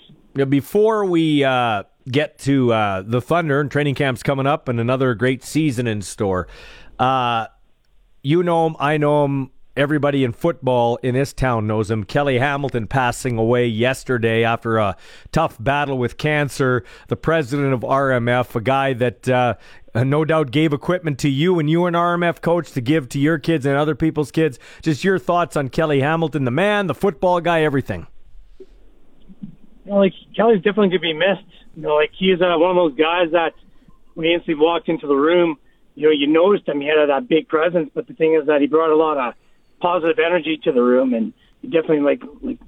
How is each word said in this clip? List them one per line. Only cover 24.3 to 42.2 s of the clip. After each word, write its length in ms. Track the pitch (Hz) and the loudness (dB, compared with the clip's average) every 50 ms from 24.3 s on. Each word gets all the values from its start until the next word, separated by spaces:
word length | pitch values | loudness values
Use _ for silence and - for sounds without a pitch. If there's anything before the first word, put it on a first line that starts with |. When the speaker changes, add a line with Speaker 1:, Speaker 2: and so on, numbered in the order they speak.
Speaker 1:
kids. 280 | - 160 160 151 127 - - - - - | 0 0 0 0 0 -6 -14 -20 -20 -6
Just 240 | - 165 151 - - | -2 -2 -2 0 0
your 140 | 190 190 165 | 0 0 0
thoughts 400 | - - 175 175 170 - - 156 | 0 0 0 0 0 0 -2 -4
on 100 | 139 127 | -4 -2
Kelly 320 | - - 160 151 147 135 | -2 -2 0 2 2 2
Hamilton, 460 | 131 147 160 165 165 151 - 156 135 | 2 2 0 0 -2 -2 -2 -2 -2
the 40 | 123 | -2
man, 360 | 127 151 185 208 208 208 202 | 0 0 0 0 0 0 -2
the 80 | 170 135 | -2 -4
football 480 | - - 202 196 - - 180 180 175 156 | -2 -2 -2 -2 0 0 0 0 0 0
guy, 200 | 175 160 160 156 | 0 2 2 2
everything. 440 | 151 139 139 120 - 101 85 71 - - - - - - - - - - - | 2 0 -2 -2 -4 -8 -10 -10 -14 -18 -20 -20 -20 -20 -20 -20 -20 -20 -20
Speaker 2:
You 80 | - - - - - - - - - - - - - - 190 - - 165 - - - - - - - | -20 -20 -20 -20 -20 -20 -20 -20 -20 -20 -20 -20 -20 -20 -20 -18 -18 -18 -18 -20 -20 -20 -20 -20 -10
know, 120 | 196 202 | -2 2
like, 180 | 202 196 190 - - - - - | 4 4 4 2 -2 -12 -12 -4
Kelly's 280 | - 202 233 233 190 - | 0 2 4 2 4 2
definitely 340 | 208 185 214 208 190 175 | 0 2 2 2 2 2
to 20 | 180 | 0
be 140 | 160 170 156 | -2 -2 -2
missed. 320 | 151 170 196 190 185 - - - - - - - | 0 0 0 0 -2 -4 -14 -20 -20 -20 -20 -18
You 60 | 165 151 | -10 -4
know, 140 | 156 151 | 0 2
like, 160 | 151 156 151 - | 2 2 0 -2
he 160 | - 185 185 | -2 0 0
is, 100 | 190 160 | 2 2
uh, 160 | 180 175 170 | 2 2 2
one 140 | 156 165 185 | 2 2 4
of 60 | 185 | 4
those 180 | 180 180 160 127 | 2 2 2 2
guys 360 | 147 156 160 170 180 180 160 156 | 0 0 0 2 0 0 2 2
that 200 | 170 165 156 - - - - - - _ - - _ - - - | 0 0 0 -4 -8 -18 -20 -20 -20 _ -20 -20 _ -20 -18 -12
when 100 | - 160 | -4 0
he 80 | 165 170 | 0 0
instantly 220 | 170 - - 165 | 0 0 -4 0
walked 340 | 147 151 165 170 165 - - | 2 2 2 2 0 -2 -4
into 180 | 165 156 - | -4 -4 -2
the 80 | 143 143 | 0 0
room, 440 | 135 143 160 175 180 175 165 151 - _ - _ _ _ _ _ | 2 4 4 4 4 2 2 -2 -6 _ -20 _ _ _ _ _
you 100 | - 147 | 0 2
know, 80 | 156 156 | 2 2
you 140 | 143 143 | 4 2
noticed 400 | 143 156 160 175 196 208 180 - | 0 2 2 4 2 2 2 0
him. 140 | - 147 143 | -4 -6 -4
He 60 | 143 | -2
had 240 | 147 156 156 151 143 | 0 2 2 4 2
that 180 | 143 135 127 120 | 2 -2 0 0
big 180 | 160 160 135 | 0 0 0
presence, 440 | - - 156 160 175 170 175 156 135 - | 0 -2 0 0 0 0 -2 -4 -4 -6
but 120 | 160 - | -10 -10
the 80 | - 139 | -10 -4
thing 180 | - 160 160 160 160 | -2 0 2 2 2
is 60 | 143 | 2
that 160 | 143 151 143 143 | 2 2 2 2
he 40 | |
brought 240 | 135 147 156 165 160 | 2 2 2 2 4
a 60 | 156 | 4
lot 220 | 156 160 156 151 139 | 2 2 2 0 -2
of 160 | 127 117 - - _ _ _ _ _ _ _ _ | -4 -4 -6 -10 _ _ _ _ _ _ _ _
positive 400 | - 175 175 180 156 165 160 156 | -2 0 0 0 0 0 0 2
energy 400 | 156 170 175 180 147 160 160 151 - | 2 2 0 0 0 -2 -6 -2 -2
to 80 | 127 135 | 0 0
the 80 | 123 123 | 2 2
room, 300 | 123 123 127 135 131 120 | 4 4 4 2 2 0
and 220 | 113 110 - - _ _ _ _ _ | -2 -2 -4 -6 _ _ _ _ _
he 80 | - - | -14 -2
definitely, 320 | - 160 160 - 160 147 | -2 -2 0 2 0 0
like, 220 | 143 143 139 123 | 2 0 0 -2